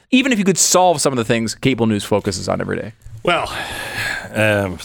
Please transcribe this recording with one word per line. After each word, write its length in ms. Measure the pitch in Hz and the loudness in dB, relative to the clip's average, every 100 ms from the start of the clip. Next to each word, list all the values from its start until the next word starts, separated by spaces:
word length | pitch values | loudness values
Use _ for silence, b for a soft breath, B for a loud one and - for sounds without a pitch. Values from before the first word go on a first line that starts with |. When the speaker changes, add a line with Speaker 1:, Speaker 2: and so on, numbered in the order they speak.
| b | b
Speaker 1:
even 200 | 247 269 | 2 2
if 80 | 226 | 2
you 60 | |
could 140 | 196 180 | 2 2
solve 420 | - 180 185 156 | 4 4 4 4
some 120 | - | 2
of 40 | 131 | 0
the 80 | |
things 300 | 110 117 113 | 0 0 -2
cable 320 | - 135 117 113 | -2 0 2 2
news 180 | 104 | 0
focuses 460 | - 104 98 92 92 | 0 -2 0 -4 -4
on 100 | 92 | -4
every 160 | 95 92 | -4 -6
day. 160 | 98 - - - | -8 -14 -18 -8
Speaker 2:
Well, 260 | - 165 120 B B B B B B B B | -2 -2 -2 B B B B B B B B
um, 460 | - 107 104 98 87 | 0 2 2 0 -4